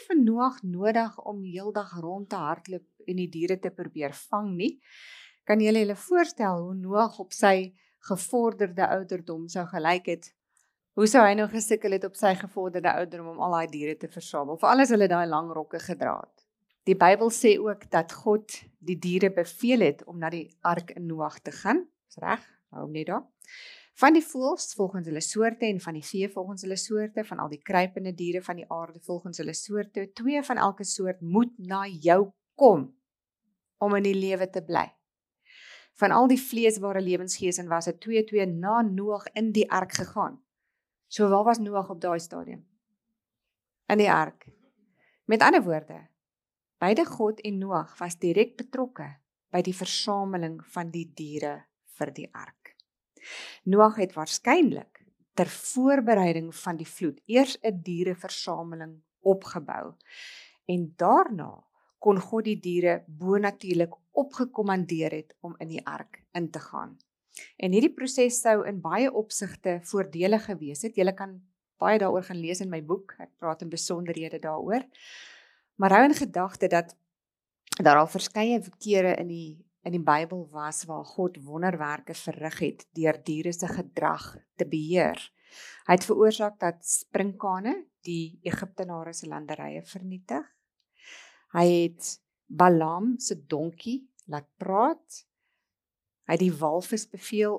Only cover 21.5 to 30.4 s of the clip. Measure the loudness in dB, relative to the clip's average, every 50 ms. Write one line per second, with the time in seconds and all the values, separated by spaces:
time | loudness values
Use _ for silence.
21.5 | -12 -6 -2 0 0 0 -2 -6 _ _ _ _ -16 -8 -4 -4 -4 -4 -6 _
22.5 | _ _ _ _ -16 -14 -12 -10 -8 -8 -6 -6 -6 -8 -8 _ _ _ _ -20
23.5 | -20 -20 -20 -20 -20 -20 -20 _ _ 4 6 8 8 6 4 2 -4 -4 -4 -2
24.5 | -2 -4 -6 -8 -4 -4 -4 -4 -4 -6 -8 -6 -6 -6 -6 -4 -2 0 0 0
25.5 | 0 -2 -2 -2 -2 -2 -4 -8 -10 -10 -10 -8 -6 -4 -4 -4 -6 -8 -10 -10
26.5 | -10 -10 -8 -8 -8 -8 -6 -4 -4 -4 -4 -4 -6 -8 -8 -8 -6 -8 -8 -8
27.5 | -8 -12 -6 -2 0 2 2 0 -2 -6 -8 -8 -8 -6 -4 -4 -4 -4 -4 -6
28.5 | -10 -10 -10 -10 -10 -10 -10 -10 -14 -16 -10 -8 -8 -8 -8 -10 -10 -10 -8 -8
29.5 | -8 -10 -8 -6 -6 -6 -6 -6 -8 -8 -8 -10 -8 -6 -4 -2 -2 -2